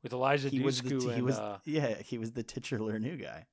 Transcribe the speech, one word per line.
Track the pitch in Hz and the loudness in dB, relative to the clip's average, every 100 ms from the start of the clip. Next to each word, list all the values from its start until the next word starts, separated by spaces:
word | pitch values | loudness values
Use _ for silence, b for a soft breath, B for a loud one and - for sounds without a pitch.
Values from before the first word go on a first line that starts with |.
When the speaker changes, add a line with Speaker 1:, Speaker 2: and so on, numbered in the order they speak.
Speaker 1:
with | 123 | -6
Elijah | 123 135 143 139 | 2 4 4 2
Speaker 2:
He | 135 | 2
was | 135 127 | 2 2
the | 127 | 0
Speaker 1:
Dushku | 135 | 0
Speaker 2:
t-, | 123 | 2
he | 120 | 2
Speaker 1:
and, | |
Speaker 2:
was, | 127 110 | 2 2
Speaker 1:
uh, | 104 98 | -2 -6
Speaker 2:
yeah, | - 151 131 104 | -2 0 2 0
he | - 120 | -4 -4
was | 113 | -4
the | 123 | -4
titular | 113 127 - 117 110 107 | -6 -8 -4 -2 0 -2
new | 120 165 | -2 -4
guy. | 73 69 - | -8 -12 -14